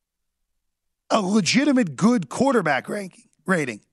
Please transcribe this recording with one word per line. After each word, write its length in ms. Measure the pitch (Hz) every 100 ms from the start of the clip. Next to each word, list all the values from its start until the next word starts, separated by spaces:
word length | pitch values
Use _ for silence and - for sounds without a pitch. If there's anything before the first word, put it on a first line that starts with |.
| _ _ _ _ _ _ _ _ _ _ -
a 100 | 220
legitimate 760 | 185 220 165 220 302 262 190 131
good 320 | 202 247 160
quarterback 600 | - 269 240 160 131 -
ranking, 400 | - 95 - _ _ -
rating 340 | 185 139 104 -